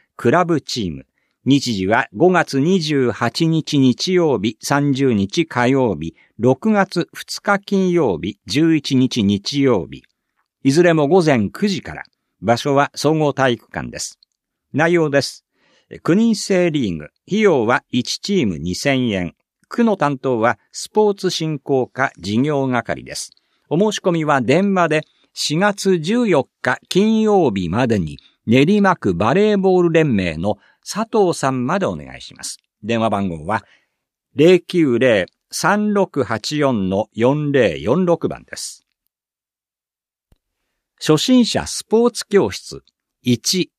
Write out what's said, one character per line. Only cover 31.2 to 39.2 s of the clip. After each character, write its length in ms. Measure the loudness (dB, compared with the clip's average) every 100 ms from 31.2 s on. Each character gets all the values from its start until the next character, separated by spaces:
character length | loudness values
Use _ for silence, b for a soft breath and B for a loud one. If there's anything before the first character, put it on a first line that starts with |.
| 0 0
さ 120 | -4
ん 160 | -4 -4
ま 120 | -2
で 80 | -4
お 100 | -6
願 200 | -10 -18
い 40 |
し 140 | -20
ま 100 | -16
す。 140 | -16 -16 _ _
電 180 | -6 -2
話 100 | 0
番 180 | -2 -4
号 180 | -6 -6
は 180 | -6 b b b b _ _ _
零 260 | 2 4 4
九 380 | 2 -2 0 2
零 280 | 2 2 0 _ _
三 440 | -4 -2 0 0
六 280 | 0 0 -2
八 360 | -4 -4 -6 -2
四 300 | 0 0 -2
の 200 | -2 -4
四 400 | 0 0 0 0
零 260 | 2 2 0
四 240 | -2 0
六 240 | 0 -2 -4
番 160 | -8
で 120 | -12 -14
す。 300 | -14 -16 _ _ _ _